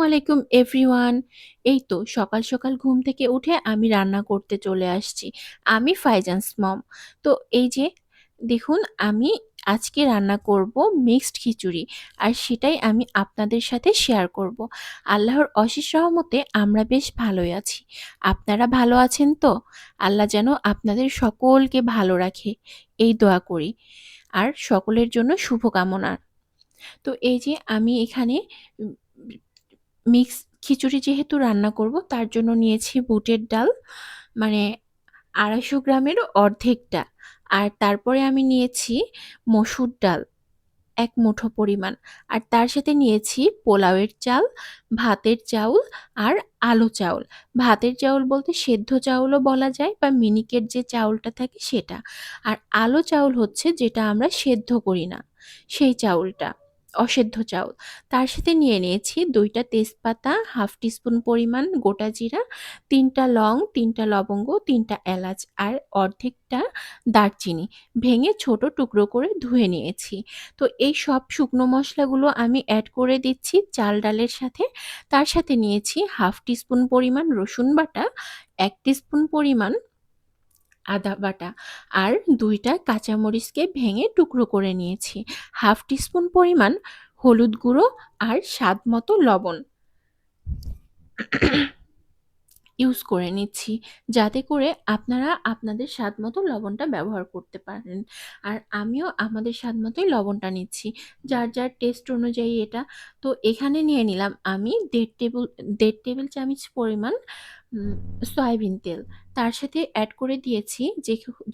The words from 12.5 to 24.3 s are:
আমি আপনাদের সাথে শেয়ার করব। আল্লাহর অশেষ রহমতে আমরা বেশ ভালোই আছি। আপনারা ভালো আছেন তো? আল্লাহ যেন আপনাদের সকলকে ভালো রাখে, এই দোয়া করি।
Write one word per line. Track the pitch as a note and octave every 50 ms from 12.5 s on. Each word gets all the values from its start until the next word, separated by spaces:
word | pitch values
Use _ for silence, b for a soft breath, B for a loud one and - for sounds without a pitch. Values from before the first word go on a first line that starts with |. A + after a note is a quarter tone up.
| B3+ A3+ - C#4 E4 - - A3
আমি | G#3+ A3+ A#3+ - -
আপনাদের | G3+ G3 - _ - G#3+ G#3+ A3+ A#3 A#3+ -
সাথে | - A#3+ - F4+ A4
শেয়ার | - - - B3 G#3 F3+ F3
করব। | - - G3 F#3 A#3 - A3+ A#3 B B B B B B B
আল্লাহর | - G3+ G#3 G#3 A3+ B3+ C#4+ D4+ - -
অশেষ | G#3 G#3+ A#3 - D4 D4 - -
রহমতে | D#4 E4 F4 E4+ E4+ E4 - - B3+ C#4+ - -
আমরা | G#3+ G#3 G#3 G#3 G#3+ A3
বেশ | A3+ B3+ C4 C#4 - - - A#3+
ভালোই | A3 G3 F#3 F3 F3 F3 F#3+
আছি। | G#3 - - - - B B B B B B B
আপনারা | - F#3+ F#3+ - - - G#3 G#3 A#3+
ভালো | A#3+ B3+ B3+ B3 A#3+ A#3+
আছেন | B3 B3+ B3+ - - C#4+ C#4+ D4+
তো? | - - C#4 G3 A3+ B B B B B B B B
আল্লাহ | - F#3+ G3+ G3+ G#3
যেন | G#3 - G#3 G#3+ B3+ C#4+ - - G#3 G#3
আপনাদের | - - A3 G3+ A3+ B3+ C4+ - - -
সকলকে | A3+ G#3+ - - B3+ C4 C4+ C4+ B3+ - C4 B3
ভালো | A#3+ A3+ A3 G3+ F#3 F#3
রাখে, | F3 F3+ F#3 F#3+ - - G#3 A3 - B B B B B B _ -
এই | A3 A3+ A3+ A3+
দোয়া | A3 G3+ F#3 F3+ - -
করি। | F#3 E3+ D3+ F3+ A3+ B B B B B B B B B B B